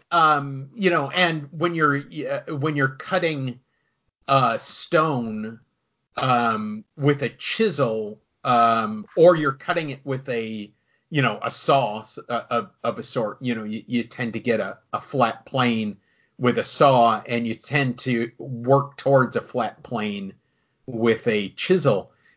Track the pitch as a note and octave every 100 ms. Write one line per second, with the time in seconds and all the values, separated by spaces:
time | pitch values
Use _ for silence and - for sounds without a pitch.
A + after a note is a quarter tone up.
0 | _ E3+ D#3+ D3 C#3 C3+ C3+ - F#3+ E3+
1 | C#3 D#3 F3+ D#3+ C#3 E3 F3 E3+ D3+ C#3
2 | C#3+ D#3+ B2+ C#3 - D#3 D#3 D3 C#3 C#3
3 | - F#3+ E3 D3 C3 A#2+ _ _ _ _
4 | _ _ - C#3 B2 A2+ - - - E3
5 | D#3+ C3+ A2+ G#2+ A2 A2+ _ _ _ _
6 | _ - C3 B2 A#2 A2 G#2+ G#2+ - -
7 | C#3+ C#3+ B2+ - - - A3 C#3+ B2 A2
8 | G#2+ G#2+ _ _ C3+ B2 A#2 A2+ A2 A2
9 | G#2 - F3+ E3+ D3+ C#3 - F3 D#3 C3
10 | C#3 C3 C3+ A#2+ A2+ A2 G#2 _ _ _
11 | _ D3+ B2+ G#2+ - - - C#3+ A#2 G#2+
12 | G#2+ - - A#2 - A#2 G2+ _ A#2 A2+
13 | A2 C3 A2 G2+ B2+ A2+ G#2+ G#2+ - A#2+
14 | A#2 - A#2+ G#2+ A2 A2 F#2+ G2+ _ -
15 | - C#3 A#2 A2+ - C3 B2 A2+ G#2+ G2
16 | _ _ _ _ B2 A#2 - - C#3 B2+
17 | A#2 G#2+ - A#2+ A#2 G#2+ - C#3+ C3+ B2
18 | - A#2+ A#2 - C3 A#2+ A#2+ C#3 C#3 -
19 | C3 C#3 B2 A2+ - B2 A2 - - A#2
20 | G#2 G2+ G2 - _ _ _ _ - A2+
21 | A#2 A2 - G#2+ G2 - - F#3 C#3 G2+
22 | - _ _